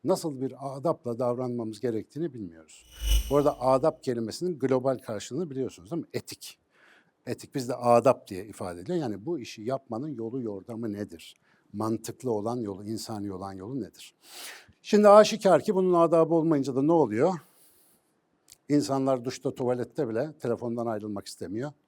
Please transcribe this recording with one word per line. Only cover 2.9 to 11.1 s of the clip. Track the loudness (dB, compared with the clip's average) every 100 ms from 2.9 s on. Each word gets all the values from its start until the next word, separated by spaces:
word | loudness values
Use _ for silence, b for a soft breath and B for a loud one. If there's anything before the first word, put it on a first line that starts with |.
| B 2 2 4
Bu | 2
arada | 2 2
adap | 2 4 2 -2
kelimesinin | -6 -4 -4 -6 -6 -4
global | 0 0 0 -4
karşılığını | -6 -10 -8 -8 -8
biliyorsunuz | -6 -8 -8 -10
değil | -8
mi? | -6
Etik. | -10 -10 -16 -16 -20 _ b b b b _ -10
Etik | -10 -8
bizde | -10 -6
adap | -2 4 6 6 2 -2
diye | -10 -10
ifade | -10 -10 -10
ediliyor. | -6 -4
Yani | -4 -6 -8
bu | -8
işi | -10 -10
yapmanın | -6 -6 _ -8 -8
yolu, | -8 -8 -6
yordamı | -8 -10 -12 -8 -8
nedir? | -6 -8